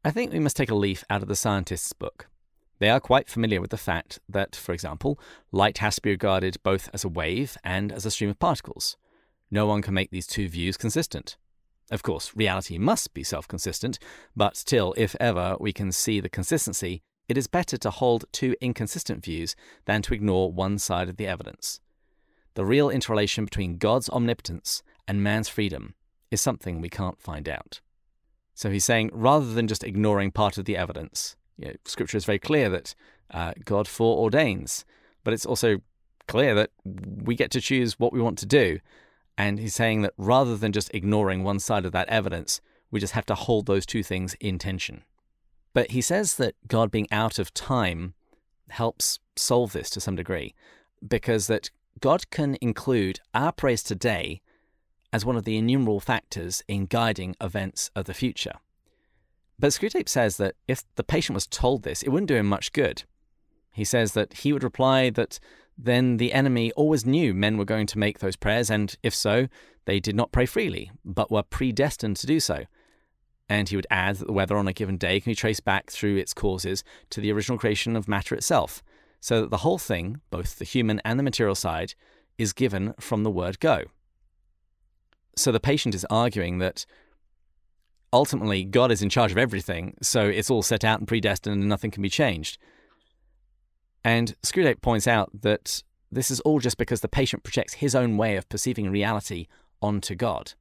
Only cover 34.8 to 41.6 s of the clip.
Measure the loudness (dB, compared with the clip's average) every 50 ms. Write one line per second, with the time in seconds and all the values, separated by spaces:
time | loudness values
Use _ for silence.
34.8 | -10 _ _ _ _ _ _ _ _ -4 -2 -2 -2 -4 -2 2 2 2 2 2
35.8 | _ _ _ _ _ _ _ _ _ -2 2 2 4 4 4 4 2 2 _ _
36.8 | _ -12 -12 -10 -10 -10 -10 -6 -4 -4 0 0 0 0 0 -4 0 0 2 2
37.8 | 2 0 0 0 0 0 2 0 0 0 -2 -4 0 4 6 6 6 4 0 -4
38.8 | _ _ _ -20 _ _ _ _ _ _ _ -2 0 0 0 -2 -4 -6 0 2
39.8 | 2 2 4 2 0 0 -2 -2 2 4 4 4 4 2 0 0 -2 0 0 0
40.8 | -2 -2 -6 -4 0 2 2 4 2 2 0 0 0 0 -2 -2